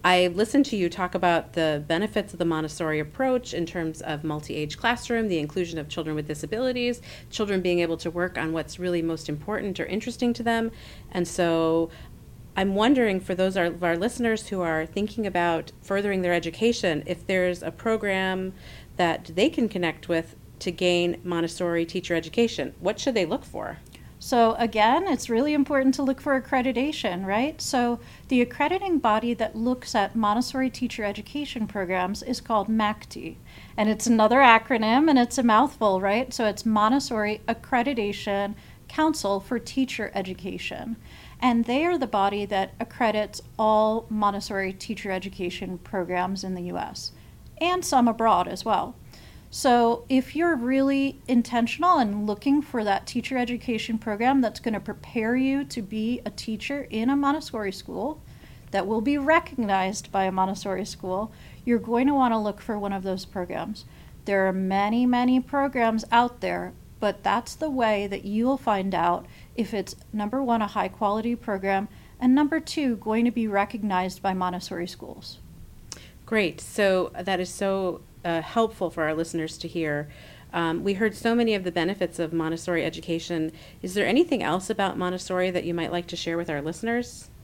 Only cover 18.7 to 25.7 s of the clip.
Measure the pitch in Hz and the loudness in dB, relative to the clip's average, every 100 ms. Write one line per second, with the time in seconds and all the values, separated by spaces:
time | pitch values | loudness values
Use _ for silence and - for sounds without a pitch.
18.7 | - - - 175 165 - 165 269 - 226 | -18 -14 0 0 0 -4 2 2 4 0
19.7 | 190 170 151 - 165 165 - - - - | 2 -2 -2 -2 -2 -2 -14 -20 -8 -6
20.7 | 170 180 175 175 170 180 170 165 - 175 | 0 2 4 2 -2 -4 -2 -2 -2 -2
21.7 | 170 165 185 - 170 160 - 233 - 135 | 0 -2 -4 -2 -2 -2 0 0 0 -8
22.7 | - 175 214 285 226 165 247 - - - | -4 -4 0 0 0 0 -2 -6 -10 -8
23.7 | - - - - - - 233 226 226 233 | -10 -16 -20 -20 -16 0 4 4 4 0
24.7 | 214 214 285 392 277 - 226 294 302 269 | 4 4 4 2 -2 0 0 2 2 2